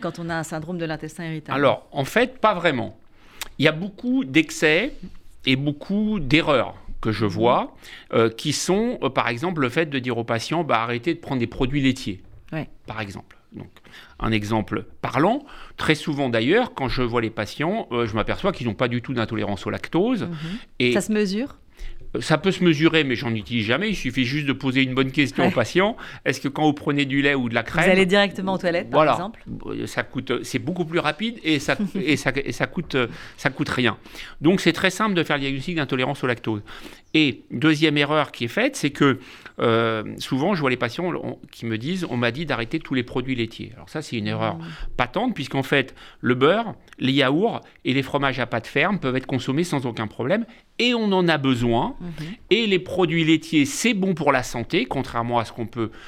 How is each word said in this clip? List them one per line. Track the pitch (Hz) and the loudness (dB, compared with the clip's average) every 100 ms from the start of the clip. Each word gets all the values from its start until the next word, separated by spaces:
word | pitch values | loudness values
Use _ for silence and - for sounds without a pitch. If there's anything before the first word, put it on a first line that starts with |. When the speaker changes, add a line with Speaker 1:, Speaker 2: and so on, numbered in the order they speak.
Speaker 1:
quand | 175 165 | -8 -6
on | 170 | -6
a | |
un | 165 | -4
syndrome | 156 160 160 180 | -4 -8 -6 -6
de | |
l'intestin | 165 156 156 - | -4 -6 -8 -10
irritable ? | 165 156 - 131 | -8 -8 -4 2
Speaker 2:
Alors, | 139 107 - | 4 2 -4
en | - | -4
fait, | 135 220 247 - | 0 2 2 4
pas | 220 | 2
vraiment. | 180 170 131 104 - - - - - - - | 4 2 0 -4 -8 -20 -20 -20 -14 -14 2
Il | |
y | 147 | 2
a | |
beaucoup | 156 196 - 247 262 | 2 -6 -6 0 0
d'excès | 135 139 151 - 156 156 262 - 185 - - - - | 2 2 2 2 2 4 0 -6 -14 -16 -18 -8 0
et | 131 | 2
beaucoup | 143 143 - 196 214 214 | 2 -2 -2 0 0 0
d'erreurs | 135 147 160 135 95 - - - | 2 2 4 2 2 -6 -12 -4
que | 113 | -2
je | 104 | 0
Speaker 1:
Mhm. | 110 | 0
Speaker 2:
vois, | 92 113 147 262 - - - - | 2 4 4 2 -8 -20 -20 -2
euh, | 127 113 | 2 2
qui | 113 151 | 2 -4
sont, | 135 - 190 233 247 | -2 0 2 0 -2
euh, | 135 | -2
par | 131 117 | 0 0
exemple, | 120 165 165 | 0 -2 0
le | 127 | 0
fait | 160 165 | 0 -2
de | 139 | -2
dire | 123 117 | -2 -4
aux | |
patients, « | 117 113 - 160 | 0 -2 0 -2
Bah, | 156 120 | 2 0
arrêtez | 117 120 143 | 2 -2 -2
de | 165 | -4
prendre | - 131 | -4 -2
des | 117 | -2
produits | - 131 143 | -2 -2 2
laitiers », | 135 123 - 92 - - - | 2 0 -4 -8 -12 -20 -10
Speaker 1:
Ouais. | 160 - - - | -8 -8 -14 -12
Speaker 2:
par | 107 | -8
exemple. | 107 92 - - _ | -8 -10 -16 -20 _
Donc, | - 95 - - - - - | -16 -16 -18 -20 -20 -20 -6
un | 113 | 0
exemple | 110 104 110 104 107 - - | 0 0 0 0 -4 -6 -8
parlant, | - 131 170 269 - - - - | -4 2 2 2 -4 -18 -18 -6
très | - 151 | -2 0
souvent | - 139 135 | 0 -2 0
d'ailleurs, | 117 117 208 247 | 2 4 2 2
quand | - 131 | -2 -2
je | 123 | 0
vois | 123 120 | 2 2
les | 110 | 0
patients, | 113 104 - 151 220 - | -2 -6 -4 -2 -2 -2
euh, | 120 117 | -2 0
je | |
m'aperçois | 107 104 104 202 | 0 -2 0 -2
qu'ils | - 120 | -2 -4
n'ont | |
pas | 101 127 | -2 -2
du | 120 | -2
tout | 117 | -4
d'intolérance | 123 110 110 104 101 - | -4 -2 -2 -2 -4 -4
au | |
lactose. | 101 - 160 220 247 | -6 -2 0 2 0
Speaker 1:
Mhm. | 135 165 160 202 - - | -2 -6 -8 -10 -12 0
Speaker 2:
Et | 123 | 2
Speaker 1:
Ça | 156 | 4
se | 190 | 2
mesure ? | 214 208 196 285 - - - - - - - | 0 0 0 -6 -10 -20 -10 -8 -8 -8 -6
Speaker 2:
ça | 117 151 | 0 2
peut | 190 | 2
se | 175 | 4
mesurer, | 175 147 160 160 | 4 6 6 4
mais | 139 | 2
j'en | 117 117 113 | 0 0 -2
utilise | 95 117 | -2 -2
jamais. | 104 127 214 | 2 0 0
Il | |
suffit | 190 135 131 | -2 -2 0
juste | 120 147 143 | 0 0 -2
de | |
poser | 127 135 127 | 0 0 2
une | 131 | 2
bonne | 127 135 | 2 0
question | 143 135 - | 2 0 2
au | - | 2
Speaker 1:
Ouais. | |
Speaker 2:
patient. | 175 110 - 202 240 - - | 2 2 2 2 0 -12 -4
Est-ce | - 131 | -2 -2
que | 143 | -4
quand | 139 | 2
vous | 151 | 2
prenez | 143 - 143 | 2 0 0
du | 139 139 | 0 2
lait | 139 139 | 2 2
ou | 120 | 2
de | |
la | 117 | 0
crème, | 113 165 | 0 2
Speaker 1:
Vous | 180 | 4
allez | 185 190 | 6 4
directement | 202 202 190 190 | 4 2 0 -4
aux | 185 | -2
toilettes, | 180 170 117 | 0 -2 0
Speaker 2:
voilà. | 147 156 | 4 4
Speaker 1:
par | 117 | 4
exemple ? | 185 - - 117 - 110 113 | 0 -10 -12 -10 -8 -6 -6
Speaker 2:
Ça | - | -4
coûte, | 120 131 - 127 | -4 -6 -2 -4
c'est | 110 127 | -2 -4
beaucoup | 113 180 | -2 -2
plus | 160 165 | -2 0
rapide | 147 151 226 233 | 0 -2 -4 -4
et | 160 151 | 0 0
ça, | - 185 | 0 -2
Speaker 1:
<laughs> | 202 | -2
Speaker 2:
et | - 131 139 | -2 0 0
ça, | 135 135 | 0 -2
et | - | -4
ça | - 127 | -4 -4
coûte, | - 165 135 156 170 - - | -4 -2 0 0 -2 -16 -4
ça | 139 | -4
coûte | 131 147 | -2 -2
rien. | - 120 95 - - - - | 2 0 0 -10 -16 -16 0
Donc, | 147 190 | 2 4
c'est | 175 | 2
très | 156 190 | 2 0
simple | 175 220 | 2 0
de | 180 | 2
faire | 151 147 | 2 0
le | |
diagnostic | 139 135 135 170 | 0 -4 -4 -2
d'intolérance | 139 131 127 143 | -2 0 0 0
au | 131 | -2
lactose. | 117 - 107 - - - - _ | -2 -2 -4 -6 -16 -16 -20 _
Et | 156 147 110 - | 2 2 0 -8
deuxième | 123 151 151 156 147 | 0 2 4 4 4
erreur | 143 151 135 | 2 2 0
qui | - | -2
est | 117 | -4
faite, | 190 262 311 | 0 0 0
c'est | 147 | -4
que, | - 139 127 - - - - | 4 4 4 -4 -20 -20 -2
euh, | 117 113 113 110 104 107 | 2 4 2 -2 -4 -10
souvent, | - 131 160 | -4 0 2
je | 196 | 2
vois | 139 | 0
les | 123 | 0
patients | 120 - 175 | -2 -2 -4
on, | 147 123 120 - | -4 -6 -10 -16
qui | - 117 | -10 -4
me | 110 | -4
disent, « | 123 190 170 | -2 -4 -2
On | 123 | 0
m'a | 120 | 0
dit | 127 170 | -2 -4
d'arrêter | 117 117 160 | -4 -2 -6
tous | - | -2
les | 131 | -2
produits | 123 131 131 | -2 -4 -4
laitiers. » | 123 113 - 101 | -4 -4 -6 -14
Alors | - - | -14 -12
ça, | 156 | -10
c'est | 151 120 | -6 -4
une | 104 | -4
erreur | 107 110 82 | -2 -2 -4
Speaker 1:
Mmh. | 165 156 - - | -10 -8 -8 -2
Speaker 2:
patente, | 123 180 247 | 0 0 -2
puisqu'en | 208 127 139 | -2 -2 -2
fait, | 131 143 131 - - - | 2 0 0 -8 -20 -4
le | - | 0
beurre, | 123 139 202 226 - - - | 4 6 4 0 -8 -20 -2
les | 127 | 2
yaourts | 139 131 147 220 139 - - | 4 4 4 2 -2 -10 -8
et | - | -2
les | 131 | 0
fromages | 131 143 135 127 | 0 0 0 0
à | 117 | -2
pâte | 117 - | -2 -2
ferme | 139 165 196 | 0 2 2
peuvent | 139 127 | 0 -2
être | - | -2
consommés | 131 123 135 | -2 0 -2
sans | 175 143 127 | 0 -2 -2
aucun | 110 107 | -4 -6
problème. | - 120 208 233 - _ _ | -4 0 0 -2 -10 _ _
Et | 233 | 2
on | 240 214 | 2 2
en | 190 175 | 4 4
a | 156 | 4
besoin. | 135 123 120 117 185 269 | 2 2 4 2 0 -4
Speaker 1:
Mhm. | 175 156 156 220 - | -10 -10 -10 -12 2
Speaker 2:
Et | 202 226 | 2 4
les | 185 | 0
produits | - - 180 170 | 0 0 2 2
laitiers, | 160 160 156 156 139 | 4 4 4 2 2
c'est | - 226 | 2 0
bon | 214 190 | 2 0
pour | 170 147 | 2 2
la | 131 | 2
santé, | 120 123 113 165 254 | 0 -6 -2 -2 0
contrairement | 143 120 117 117 120 | -4 -4 -4 0 0
à | |
ce | 110 | -2
qu'on | - 110 | -6 -8
peut | 120 107 - | -4 -6 -6